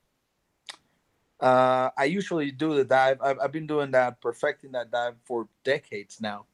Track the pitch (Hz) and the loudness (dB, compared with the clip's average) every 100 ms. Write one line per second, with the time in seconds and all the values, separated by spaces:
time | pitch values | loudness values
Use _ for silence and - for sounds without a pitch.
0 | _ _ _ _ _ _ - - _ _ | _ _ _ _ _ _ -20 -20 _ _
1 | _ _ _ - 131 127 127 127 131 - | _ _ _ -2 4 4 4 2 0 0
2 | 139 190 196 170 143 131 160 147 127 131 | -2 0 -2 -2 -4 -2 -2 0 2 4
3 | 131 135 139 131 139 156 156 151 139 131 | 4 2 0 -2 -4 -6 -4 -2 2 2
4 | 123 120 120 117 147 139 139 127 117 120 | 2 -2 -8 -4 -4 -4 -8 -10 -6 -4
5 | 120 120 - 120 110 _ - 143 - 104 | -4 -6 -8 -6 -6 _ -4 -4 -4 -14
6 | 101 - 107 101 - | -14 -10 -8 -8 -14